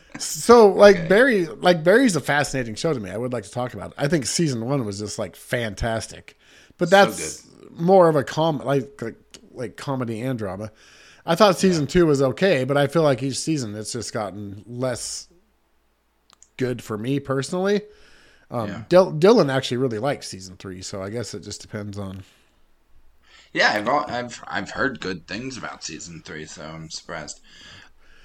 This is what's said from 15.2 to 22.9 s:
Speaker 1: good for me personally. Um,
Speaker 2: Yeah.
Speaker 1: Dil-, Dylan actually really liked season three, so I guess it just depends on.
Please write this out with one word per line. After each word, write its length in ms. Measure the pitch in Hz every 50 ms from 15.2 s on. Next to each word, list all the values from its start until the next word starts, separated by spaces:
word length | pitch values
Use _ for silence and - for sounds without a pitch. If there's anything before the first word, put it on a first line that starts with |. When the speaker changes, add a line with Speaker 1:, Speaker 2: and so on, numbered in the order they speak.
| - - _ _ _ _ _ _ _ _ _ _ _ _ _ _ _ _ _ _ _ _ _ _ _ _ _
Speaker 1:
good 260 | - 127 123 123 110 -
for 140 | - 110
me 240 | 104 110 131 143 139
personally. 600 | 139 - 131 135 131 - 185 180 190 196 208 196 202 - - - - - - - _ _ _ _ _ -
Um, 160 | - 120 110
Speaker 2:
Yeah. 160 | 101 92 113 110 -
Speaker 1:
Dil-, 240 | 180 180 190 151 151
Dylan 360 | 151 160 202 247 220 156 139
actually 280 | 131 135 127 - 123
really 220 | 120 135 127 113 104
liked 260 | 123 143 127 - -
season 320 | - - 95 92 92 92
three, 240 | - - 98 92 92
so 200 | 92 - - 98
I 100 | 95 101
guess 220 | 110 120 110 - -
it 100 | 98 82
just 180 | 101 101 -
depends 360 | - - - 107 104 104 98
on. 260 | 101 98 95 95 95 95 - _ _ _ _ _ _ _ _ _ _ _ _